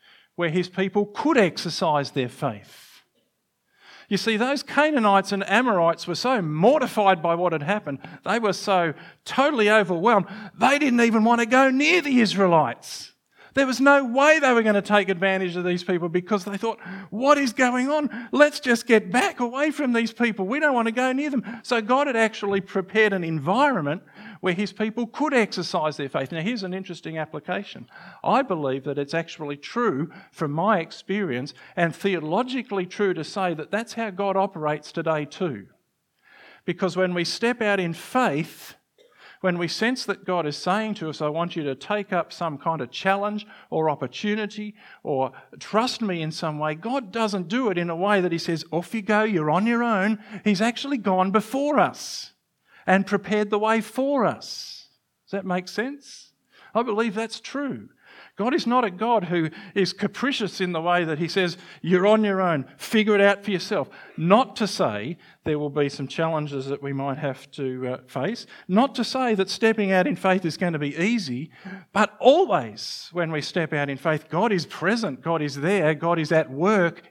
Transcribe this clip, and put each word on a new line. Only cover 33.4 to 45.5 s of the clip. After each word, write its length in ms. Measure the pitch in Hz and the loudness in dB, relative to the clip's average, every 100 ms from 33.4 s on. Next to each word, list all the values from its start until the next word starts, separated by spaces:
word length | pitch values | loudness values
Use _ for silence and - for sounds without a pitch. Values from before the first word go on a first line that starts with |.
| 185 | -2
that 160 | 156 147 | -4 -4
that's 260 | 202 233 - | -6 -6 -8
how 160 | 226 | -8
God 260 | 185 202 190 | -4 -2 0
operates 560 | 196 190 151 151 - | 0 -2 -4 -4 -6
today 320 | - 160 156 147 | -6 -2 -2 -4
too. 420 | - 180 110 95 _ _ _ _ _ _ - - - | -4 -4 -4 -12 _ _ _ _ _ _ -20 -20 -12
Because 320 | - 175 185 175 | -8 -4 -2 0
when 180 | 185 | 0
we 120 | 175 170 | 0 -4
step 360 | - 233 240 | -2 -2 0
out 200 | 214 196 | 0 0
in 100 | 175 | -2
faith, 840 | 160 - 254 240 143 160 - - - _ _ _ _ - - | -6 -4 0 0 0 -4 -10 -20 -20 _ _ _ _ -20 -4
when 160 | 185 175 | -2 -2
we 100 | 175 | -4
sense 380 | - 220 254 - | -2 -2 -2 -6
that 180 | 190 | -6
God 220 | - 180 151 | -2 -2 -2
is 100 | 147 | -4
saying 380 | - 202 220 208 | -2 -2 -2 -6
to 140 | 160 | -8
us, 100 | 143 | -4
"I 80 | 151 | -4
want 260 | 156 170 170 | -2 -4 -4
you 80 | |
to 100 | 143 | -6
take 400 | 131 - 208 196 | -8 -6 -6 -2
up 180 | 180 160 | -4 -4
some 280 | - 170 139 | -6 -6 -4
kind 200 | - 160 | -4 -4
of 120 | 120 | -6
challenge 560 | - 190 196 208 208 - - - | -4 0 0 -2 -6 -12 -20 -6
or 180 | 160 160 | -2 0
opportunity 880 | 143 127 - 208 214 208 214 208 - - - | -2 -6 -4 -2 -2 -4 -8 -12 -14 -20 -14
or 300 | - 135 131 - - | -4 -2 -2 -4 -20